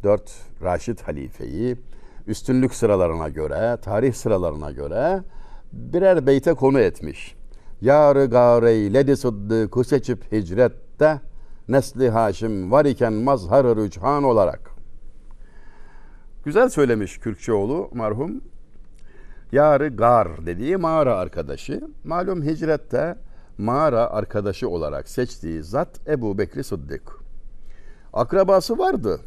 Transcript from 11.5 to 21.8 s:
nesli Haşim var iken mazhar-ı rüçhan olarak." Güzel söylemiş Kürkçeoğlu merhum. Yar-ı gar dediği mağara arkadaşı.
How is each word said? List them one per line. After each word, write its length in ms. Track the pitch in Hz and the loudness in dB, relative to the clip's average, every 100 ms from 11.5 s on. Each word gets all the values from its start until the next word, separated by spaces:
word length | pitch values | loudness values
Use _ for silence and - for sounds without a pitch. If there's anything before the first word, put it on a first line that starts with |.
| - - | -16 0
nesli 420 | 131 127 - 127 | 0 0 0 2
Haşim 640 | 110 110 95 110 104 92 | 4 2 0 -4 -4 2
var 120 | 127 | 4
iken 280 | 147 127 120 | 4 2 0
mazhar-ı 640 | 107 120 139 87 120 127 110 | 0 0 0 2 4 4 2
rüçhan 480 | 104 92 107 143 | 0 -2 -2 0
olarak." 460 | 139 113 90 - - - - - - - - - - - - - - - - - - - | 2 4 2 0 -12 -14 -12 -12 -14 -16 -18 -18 -18 -16 -18 -16 -18 -18 -18 -20 -20 -12
Güzel 240 | - 170 254 | -2 4 4
söylemiş 500 | - 139 113 95 - | 4 4 4 0 -6
Kürkçeoğlu 720 | - 101 - 107 101 151 196 | -8 -8 0 0 0 -4 -6
merhum. 460 | 120 110 107 160 - - - - - - - - - - - - | -4 -4 -4 -6 -8 -12 -18 -18 -18 -18 -18 -18 -18 -18 -18 -2
Yar-ı 440 | 127 151 143 151 113 | 4 6 6 2 2
gar 500 | 117 120 92 80 82 | 6 6 4 -2 -8
dediği 300 | 87 127 185 | -6 -2 -2
mağara 400 | 165 160 139 104 | 0 2 2 2
arkadaşı. 720 | 90 - 73 71 - 147 | -2 -6 -8 -8 -8 -8